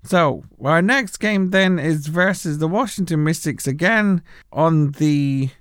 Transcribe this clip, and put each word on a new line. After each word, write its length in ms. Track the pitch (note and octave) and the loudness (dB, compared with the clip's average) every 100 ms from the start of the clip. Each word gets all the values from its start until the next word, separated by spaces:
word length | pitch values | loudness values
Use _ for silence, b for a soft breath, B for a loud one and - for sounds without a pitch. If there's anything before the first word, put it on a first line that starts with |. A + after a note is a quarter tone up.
So, 400 | - F#3 D#3 F#2+ - - | 0 0 2 -2 -10 -8
our 220 | A#2+ D#3+ | 0 2
next 360 | F#3 C4+ A3+ - | 2 0 -2 -4
game 320 | G#3+ G#3 F#3 | -2 0 2
then 280 | F#3+ F#3+ F3+ | 2 2 2
is 300 | D3 D#3 D3 | 0 -2 -2
versus 500 | E3 F#3 F#3 F3 D3 | 0 0 0 -4 -2
the 80 | D#3 | -2
Washington 560 | F#3+ B3+ - F3+ D#3+ | 0 -2 -4 -2 0
Mystics 460 | D3+ E3 D#3+ C#3 - | 0 -2 -4 -6 -6
again 520 | C#3 F3+ A3 G#3 F#3 - B _ | -2 0 2 2 0 -2 B _
on 380 | - D#3+ D#3+ D3 | 0 2 4 2
the 600 | C#3+ D3+ D3 C#3+ C3+ C3 - | 0 0 2 0 -2 -4 -6